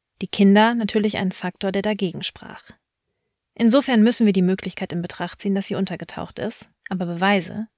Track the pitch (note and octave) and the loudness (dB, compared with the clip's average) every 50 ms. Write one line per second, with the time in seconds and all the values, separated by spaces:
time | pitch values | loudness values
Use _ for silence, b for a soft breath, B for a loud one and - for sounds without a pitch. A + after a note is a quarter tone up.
0 | _ _ _ _ - - - - G3+ G3+ G3 G#3 G#3+ A3+ A#3+ A#3 A3 G3+ - A3 | _ _ _ _ -10 -6 0 4 6 8 8 8 6 4 2 0 -2 -2 0 0
1 | G#3 G#3+ G3+ - - F#3 F3+ - - F3+ - _ - F#3+ F#3 G3 G3 G#3+ G#3+ G3 | 0 0 -2 -2 -2 -4 -4 -4 -8 -10 -8 _ -4 -2 -2 -2 -2 -2 -2 -2
2 | G3+ F3 - - - - - - - - - - - - - _ _ _ _ _ | -2 -4 -4 -6 -10 -10 -12 -12 -16 -18 -18 -20 -20 -20 -20 _ _ _ _ _
3 | _ _ _ _ _ _ _ _ _ _ _ - A3+ A3+ A3 C#4+ C4 - B3+ A3 | _ _ _ _ _ _ _ _ _ _ _ 0 2 4 4 4 4 4 4 4
4 | G#3 A#3 A#3+ - A#3 G#3 F#3+ F#3+ F3+ F3+ F#3+ F#3+ - F#3 - - F#3+ - - F3 | 4 4 4 4 2 2 4 4 2 2 0 -2 -4 -8 -10 -8 -10 -8 -6 -8
5 | E3+ F3 - - F3 F3 - - - G3+ G3 G3 F#3+ - E3 - G3 F#3 F#3 - | -8 -8 -8 -8 -8 -8 -8 -6 -4 -2 -2 -2 -2 -4 -4 -4 -4 -4 -4 -8
6 | E3+ - - - - - - - - G#3+ - - - - _ _ _ - G3 F3+ | -12 -12 -10 -12 -12 -10 -8 -8 -8 -8 -8 -10 -16 -20 _ _ _ -8 -6 -6
7 | F3+ F3 F3 E3+ F#3 G3 G#3 G3 E3+ F3 - G3+ A3 - _ | -4 -6 -4 -2 0 2 2 0 0 -4 -8 -10 -10 -12 _